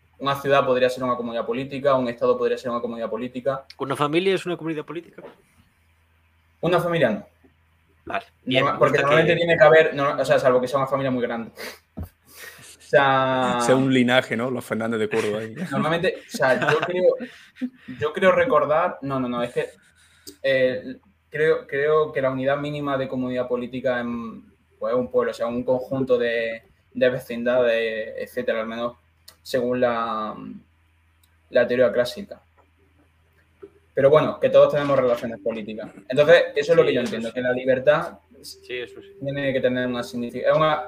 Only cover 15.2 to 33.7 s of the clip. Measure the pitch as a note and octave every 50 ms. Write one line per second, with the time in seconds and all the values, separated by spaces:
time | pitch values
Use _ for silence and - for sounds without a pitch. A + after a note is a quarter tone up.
15.2 | A2 G#2+ G#2 G#2+ A2+ A2 A2 C#3+ F#3 - - - - D#3 E3 E3+ F3 F3 - -
16.2 | - - - - C#3+ C3 B2+ B2 D#3 D3 D3 D3+ C#3 E3+ F3+ F3+ F3+ E3 - -
17.2 | B3 - - - - - _ - C4 B3 - _ - - B3+ B3 D3 D3+ - G3
18.2 | G3 F#3 F3+ F3 E3+ - D#3 D3 C#3+ C#3 D3+ D#3+ F3+ F#3 - - C3+ C#3 C3+ C3
19.2 | B2+ B2 B2 A#2+ A#2+ A#2+ - D#3 - - - _ _ _ _ _ _ _ _ _
20.2 | _ - - _ - C3+ C3+ C3 B2+ B2+ B2+ B2+ B2+ C3 B2+ - _ _ _ _
21.2 | _ _ - D3 D#3 D#3+ D#3 - - - C#3+ C3+ C#3+ D3+ D#3 D#3 D3+ C#3+ - C#3+
22.2 | C3 C3 C3 C3 C3 C3+ C#3+ D3 D3 D3 D3 D3 D3 C#3+ C#3 C3 C3 - C3+ B2+
23.2 | B2+ B2+ B2+ B2 B2+ B2 B2 B2 B2 A#2+ C3 B2+ A#2+ B2+ B2 A#2+ A#2+ A#2+ A#2+ A#2
24.2 | A2+ A2 G2+ G2 - - _ _ _ _ _ _ G#2 A2 A#2+ B2+ B2 B2 - B2
25.2 | A#2 A#2 A2 - A2+ A#2+ A#2+ B2 B2 C3 B2+ B2 - - C#3 C3 C3 B2+ B2 A#2+
26.2 | A#2+ A#2+ A#2 A#2 A2+ A2+ A2+ A2+ - _ _ _ _ _ _ B2 B2+ B2+ C3 C3+
27.2 | - - A#2+ A#2 A#2 A#2+ B2 B2+ B2 A#2+ A2+ A2+ A2+ A2+ A2 A2 A2 A2+ - -
28.2 | G#2 - - B2+ A#2 A#2+ A2+ A2+ A2 A2+ A2+ A#2 A#2+ A#2+ - - _ _ _ _
29.2 | _ - - _ _ - - C3 A#2+ B2 B2 B2+ B2 A#2+ A#2 A#2 A2+ A2+ A2 A2
30.2 | G#2+ G#2+ G#2 G#2+ G#2+ G#2 G2+ - - _ _ _ _ _ _ _ _ _ _ _
31.2 | _ _ _ _ _ _ - B2 A#2+ A#2+ B2 B2+ B2 A2 G2+ B2 A#2+ - - G#2
32.2 | G2 - - - _ _ _ _ _ _ _ _ _ _ _ _ _ _ _ _
33.2 | _ _ _ _ _ _ _ _ - -